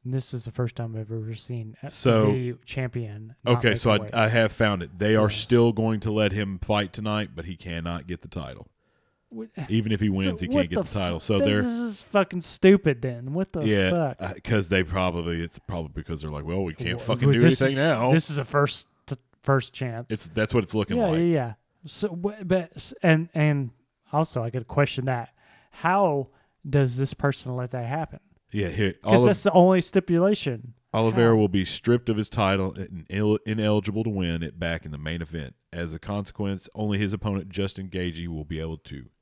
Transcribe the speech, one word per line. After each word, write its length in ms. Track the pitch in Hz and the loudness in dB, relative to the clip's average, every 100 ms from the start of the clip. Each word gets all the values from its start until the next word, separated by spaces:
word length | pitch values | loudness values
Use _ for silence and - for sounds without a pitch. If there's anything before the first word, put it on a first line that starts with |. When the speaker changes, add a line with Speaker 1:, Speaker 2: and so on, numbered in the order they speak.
Speaker 1:
And 100 | 127 | -4
this 180 | 131 - | -6 -6
is 120 | 123 117 | -10 -10
the 40 | |
first 260 | - 120 - | -6 -6 -6
time 200 | 117 110 | -10 -10
I've 160 | 107 | -8
ever 220 | 113 110 | -8 -8
seen 420 | 110 - 120 110 110 | -10 -10 -10 -10 -14
a-, 80 | 139 | -14
Speaker 2:
So, 420 | - 131 113 107 | 0 4 6 4
Speaker 1:
the 220 | 127 123 120 | 2 -2 -8
champion 720 | - - 127 123 113 104 110 - | -10 -6 -6 -6 -8 -12 -16 -6
not 140 | 120 120 | 2 4
Speaker 2:
okay, 160 | 117 | 4
so 160 | 120 120 | 4 4
I, 40 | |
Speaker 1:
making 100 | 107 107 | 2 2
weight. 80 | |
Speaker 2:
I 140 | 113 110 | 0 2
have 240 | 117 110 | 4 2
found 300 | - 110 98 | 2 0 0
it. 160 | 87 87 | -6 -2
They 160 | 104 | 2
are 140 | 110 107 | 4 4
Speaker 1:
Yes. 80 | 101 | 0
Speaker 2:
still 360 | - 120 117 | 2 4 6
going 280 | 107 110 110 | 2 -2 -2
to 100 | 110 | -2
let 220 | 107 104 | 0 0
him 260 | 101 98 95 | 0 -4 -6
fight 340 | - 104 98 | -2 -2 -2
tonight, 380 | - 107 107 104 | -6 -4 -4 -4
but 100 | 82 | -10
he 100 | 82 85 | -12 -12
cannot 500 | 92 85 85 85 85 | -10 -8 -6 -8 -8
get 160 | 87 | -12
the 60 | - | -10
title. 400 | - 67 - - _ _ _ _ _ _ | -12 -12 -14 -20 _ _ _ _ _ _
Speaker 1:
What? 220 | 226 220 - 139 | -16 -14 -12 -2
Speaker 2:
Even 240 | 110 110 | 0 0
if 80 | 104 | 0
he 80 | 107 | 0
wins, 320 | 95 95 87 | 2 0 -2
Speaker 1:
So 60 | 92 | 0
Speaker 2:
he 20 | |
Speaker 1:
what 120 | 262 | 0
Speaker 2:
can't 80 | 87 | 0
get 60 | 87 | -2
Speaker 1:
the 60 | |
Speaker 2:
the 60 | - 101 | -4 -2
title. 180 | 90 87 | -2 -4
Speaker 1:
f-, 60 | |
Speaker 2:
So 160 | - 101 | 0 2
Speaker 1:
this 80 | - | 4
Speaker 2:
they're 120 | 104 | 2
Speaker 1:
is 400 | 240 233 240 202 | 0 -2 -6 -8
fucking 380 | - 202 190 180 | -2 -2 0 -4
stupid 600 | - - 190 196 156 127 | -8 4 6 6 4 -2
then. 300 | 127 120 127 | -4 -8 -6
What 180 | 160 190 | -6 -4
the 80 | 165 | -2
Speaker 2:
Yeah, 260 | 110 101 92 | 2 4 4
Speaker 1:
fuck? 260 | 175 156 - | 2 0 -4
Speaker 2:
uh, 160 | 92 92 | -10 -10
'cause 280 | - 110 85 | -2 0 2
they 120 | 95 | 0
probably, 580 | 85 95 90 87 85 85 | 0 0 0 -2 -4 -4
it's 180 | 85 - | -6 -10
probably 320 | - 87 78 | -10 -8 -8
because 280 | 73 78 78 | -10 -10 -8
they're 100 | 76 | -8
like, 120 | 73 | -8
"Well, 200 | 73 92 | -6 -4
we 100 | 90 | -4
can't 220 | 80 120 117 | -4 -6 -4
Speaker 1:
Well, 100 | 113 | -2
Speaker 2:
fucking 240 | 120 135 | 2 4
do 80 | 120 | 8
Speaker 1:
this 220 | 165 131 | 6 6
Speaker 2:
anything 140 | 135 135 | 2 2
Speaker 1:
is, 20 | |
Speaker 2:
now." 320 | 156 123 127 | 2 2 4
Speaker 1:
this 180 | 160 - | 2 2
is 100 | 147 | -4
a 60 | |
first 440 | 127 143 143 - - _ - | -2 2 2 -2 -12 _ -12
t-, 80 | 139 _ _ | -12 _ _
first 280 | - 135 - | 0 0 0
chance. 380 | - 127 113 123 | -8 -6 -6 -6
Speaker 2:
It's, 180 | 110 - | -8 -4
that's 220 | 113 107 | -2 2
what 120 | 120 | 0
it's 100 | 95 | 0
looking 220 | 107 101 233 | -2 0 0
Speaker 1:
Yeah, 100 | 202 | 2
Speaker 2:
like. 100 | 160 | 2
Speaker 1:
yeah, 60 | |
yeah. 280 | 170 160 120 110 _ _ 156 | 2 0 -2 -10 _ _ -14
So, 220 | - 208 | -6 -6
wh-, 360 | 170 196 214 | -4 -6 -6
but, 280 | 185 185 165 | 0 0 -2
s-, 180 | - - - | -14 -16 0
and, 240 | 175 160 170 | 4 4 2
and 380 | 160 151 143 123 _ _ _ _ | 0 2 2 -4 _ _ _ _
also 300 | 143 160 127 | -2 -2 -4
I 80 | 117 | -6
could 160 | 127 113 | -8 -4
question 380 | - 143 - | 0 0 0
that. 240 | 127 123 117 _ _ _ _ | -4 -6 -8 _ _ _ _
How 600 | - 165 190 190 143 131 _ _ _ 147 | -4 0 4 4 2 -4 _ _ _ 0
does 280 | 143 135 123 | 2 2 0
this 180 | 135 | -4
person 400 | - 143 - 131 | 0 -2 -2 -8
let 160 | 127 123 | -8 -6
that 140 | 127 117 | -6 -6
happen? 320 | 147 156 - _ _ _ | -6 -8 -12 _ _ _
Speaker 2:
Yeah, 160 | 104 92 | -4 -4
here, 240 | 90 101 | 0 -2
Speaker 1:
'Cause 200 | - - | -2 4
Speaker 2:
Olive-, 120 | 117 123 | 6 6
Speaker 1:
that's 160 | 196 | 4
the 80 | 202 | 4
only 280 | 180 180 185 | 6 6 4
stipulation. 960 | - 196 185 170 190 208 - 117 120 - _ | 2 0 2 2 2 2 -2 -6 -10 -20 _
Speaker 2:
Oliveira 440 | 110 113 110 117 110 | 0 2 6 6 6
Speaker 1:
How? 0 | |
Speaker 2:
will 100 | 104 | 4
be 160 | 95 | 2
stripped 440 | 90 - - 120 117 | -2 -2 2 2 2
of 80 | 107 | -2
his 120 | 107 | -2
title 460 | 120 98 98 95 | 0 2 2 -2
and 320 | - 92 90 76 | -4 -10 -12 -6
il-, 300 | 98 107 107 - | 0 2 2 0
ineligible 560 | 107 107 107 101 104 | -2 2 2 0 -4
to 80 | 110 | -2
win 320 | 101 87 82 | -2 -2 -2
it 160 | 82 85 | -6 -6
back 260 | 85 82 | -4 -4
in 60 | 78 | -8
the 80 | 73 | -10
main 240 | 76 85 | -8 -8
event. 320 | 78 82 67 _ _ | -8 -10 -12 _ _
As 220 | 85 85 | -10 -8
a 60 | 80 | -8
consequence, 680 | - 104 98 - 101 95 - | -6 -6 -6 -6 -4 -6 -10
only 240 | - 107 101 | -6 -2 0
his 140 | 101 | -2
opponent, 360 | 101 107 98 90 | -4 -4 -4 -6
Justin 380 | 95 98 - 95 | -6 -6 -6 -10
Gaethje, 360 | 92 90 80 85 | -6 -6 -6 -8
will 180 | 80 | -8
be 140 | 76 80 | -8 -8
able 200 | 80 80 | -8 -10
to. 300 | - 71 58 _ | -14 -16 -18 _